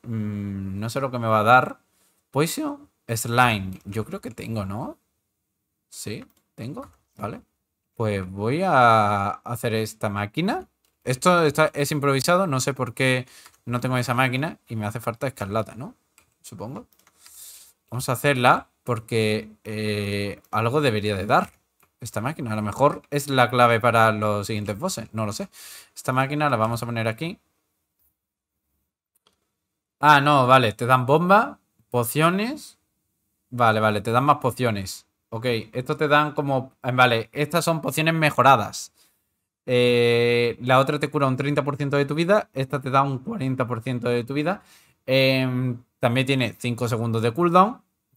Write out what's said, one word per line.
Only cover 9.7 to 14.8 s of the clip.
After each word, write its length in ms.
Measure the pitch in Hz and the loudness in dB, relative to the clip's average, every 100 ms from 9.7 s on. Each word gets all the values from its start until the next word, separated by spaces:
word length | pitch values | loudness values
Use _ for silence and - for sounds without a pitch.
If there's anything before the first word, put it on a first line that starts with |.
esta 360 | 110 107 - 110 | -2 -4 -6 -6
máquina. 580 | 101 104 - 185 359 - _ _ _ | -4 -6 -4 -4 -4 -8 _ _ _
Esto 400 | 120 127 185 175 | -6 0 2 4
está, 280 | 156 156 156 | 2 2 0
es 180 | 143 143 | 0 -2
improvisado. 540 | 151 139 135 151 180 185 | 0 0 0 2 0 0
No 140 | 131 | -2
sé 160 | 147 135 | -2 -4
por 180 | 120 | -6
qué 320 | - 131 127 123 - - _ - | -2 0 0 -4 -18 -20 _ -8
no 140 | 120 | -6
tengo 180 | 127 127 | -2 -2
esa 160 | 120 | 0
máquina. 460 | 120 131 127 160 - _ | 0 0 0 -6 -8 _
Y 80 | |
me 100 | 113 | -6